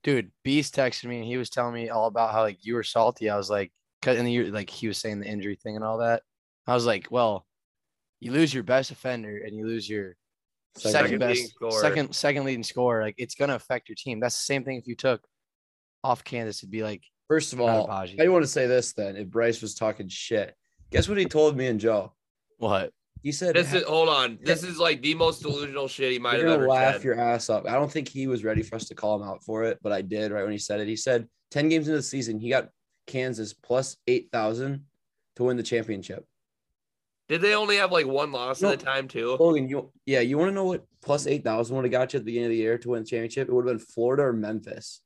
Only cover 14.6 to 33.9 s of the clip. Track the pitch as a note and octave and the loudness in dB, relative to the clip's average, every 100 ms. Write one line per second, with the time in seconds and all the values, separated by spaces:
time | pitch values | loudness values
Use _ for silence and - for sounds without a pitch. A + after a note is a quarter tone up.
14.6 | B2+ B2+ B2 A#2 C3 A#2 _ _ _ _ | -4 -10 -10 -2 0 0 _ _ _ _
15.6 | _ _ _ _ C3 A#2+ - B2 A2+ G2+ | _ _ _ _ -2 -2 -2 -6 -6 -8
16.6 | F#2+ A2 G#2+ G2+ _ _ _ D#3 - B2+ | -8 -6 -6 -8 _ _ _ 0 0 0
17.6 | A#2 A2 G#2 G2 F#2 A#2 E3 F3+ C#3+ D3 | 2 2 0 -4 -6 2 6 6 4 0
18.6 | B2 B2+ A#2+ - G2+ G2 F#2+ A2+ A#2 A#2 | 4 2 2 -6 -6 -6 -4 0 2 0
19.6 | G#2+ - A2 G#2+ G2 - - A2 G2 _ | -6 -4 -4 -4 -12 -10 -2 -2 -2 _
20.6 | _ _ - B2 - G3+ F3 D#3 D3+ C3+ | _ _ -2 0 2 0 2 4 4 4
21.6 | C3 A2 A2+ G#2+ F#2 _ _ _ _ _ | 0 2 2 2 -2 _ _ _ _ _
22.6 | A2 G2 F#2+ _ _ - C#3+ C#3+ F3+ E3 | 0 0 0 _ _ -10 -6 -2 2 2
23.6 | D#3 F3+ D3+ D#3+ D#3+ C#3+ B2 A2+ D3 E3 | 2 0 2 4 4 4 0 -2 -2 0
24.6 | F3+ D#3+ E3 C#3 C#3 D#3+ E3 - D3+ C#3+ | -2 0 2 2 0 4 2 2 -6 -4
25.6 | C#3+ C#3 C3+ - C3 B2+ A#2+ A#2+ E3 D#3 | -4 -4 -6 -2 0 0 0 2 4 4
26.6 | C3 C3 C3 G#2 C3 A2+ A#2+ A#2 - G#2+ | 4 6 4 4 0 2 2 2 2 0
27.6 | - B2+ D3 D#3 C3+ C3+ C3+ B2 A2 A2 | 2 0 0 -2 -6 -6 -4 -2 0 -2
28.6 | A2 A2+ A2 - G#2+ G#2 G2+ F#2+ - A2 | -2 -8 -10 -4 -2 -2 -4 -10 -6 -2
29.6 | A2+ - G#2 G2 F#2+ G#2+ G#2+ G#2 G2+ G#2 | -2 -2 -2 -2 -2 -4 -2 -2 -4 -6
30.6 | - G#2 G#2 A2 - A#2+ A#2 _ _ C#3+ | -4 -4 -4 -4 0 0 0 _ _ 0
31.6 | D#3 D#3+ D3+ D3+ C3+ C3+ A2+ G#2+ A#2 C3 | 2 2 0 -2 -2 -6 -4 -4 0 0
32.6 | - _ _ _ - E3 C3 A2 G#2+ - | 0 _ _ _ -8 -4 -4 -4 -8 -10
33.6 | - B2+ C3+ | -2 -2 -2